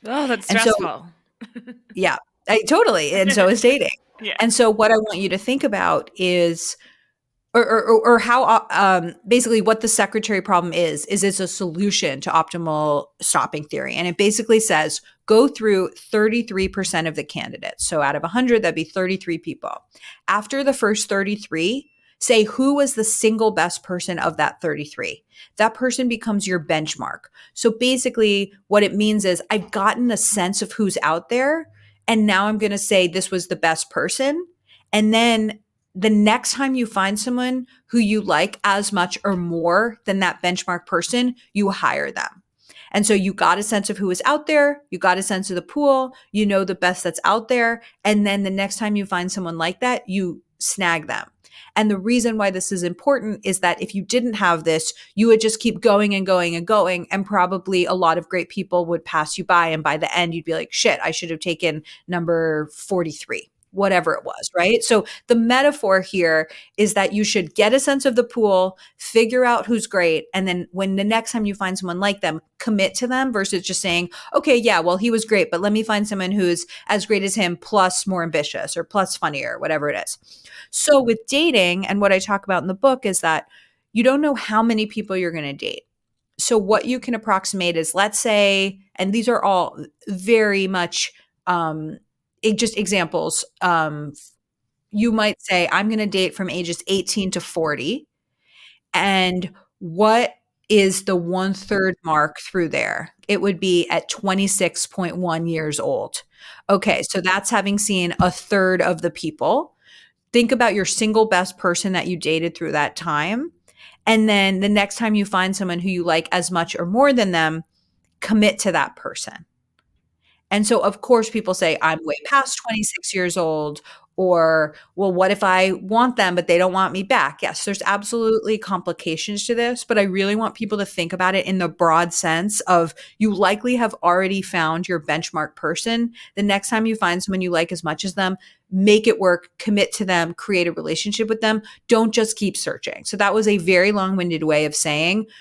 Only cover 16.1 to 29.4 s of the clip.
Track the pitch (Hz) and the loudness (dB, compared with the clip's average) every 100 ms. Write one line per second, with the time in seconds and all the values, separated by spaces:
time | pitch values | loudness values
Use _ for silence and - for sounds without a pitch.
16.1 | 214 214 233 233 190 190 196 185 175 160 | 0 0 0 -4 -4 -4 -4 -4 -2 -4
17.1 | 160 143 143 117 - - - - 160 139 | -6 -10 -10 -10 -10 -12 -8 -4 0 0
18.1 | 147 165 220 254 233 170 156 156 190 185 | -2 -2 0 2 2 2 -2 -6 -4 -2
19.1 | 190 175 165 165 - - - - _ - | -4 -4 -6 -8 -10 -12 -12 -16 _ -20
20.1 | - - 202 208 269 277 269 214 214 - | -12 -4 -2 -2 -2 0 0 0 0 -2
21.1 | 196 196 208 - 160 175 262 - _ _ | -2 -2 -4 -6 -4 -2 -2 -8 _ _
22.1 | _ - 226 214 - 269 285 277 220 220 | _ 2 4 4 2 2 2 0 0 -2
23.1 | - 220 220 220 190 175 - - 180 - | 0 0 2 0 0 -2 -4 -8 -6 -6
24.1 | 175 170 160 147 - 170 147 147 - 90 | -4 -4 0 -2 -2 -6 -6 -8 -10 -10
25.1 | - _ _ - - 214 214 254 247 247 | -10 _ _ -12 0 0 2 -2 0 -2
26.1 | 226 226 208 190 180 151 156 151 - - | -2 -2 -2 0 -2 0 -2 -2 -8 -10
27.1 | - - _ - - 233 220 247 254 254 | -10 -16 _ -18 -2 0 2 0 0 0
28.1 | 240 214 202 196 _ - 208 202 202 214 | 0 2 2 -2 _ 0 2 2 2 0
29.1 | 214 196 170 | 2 0 -2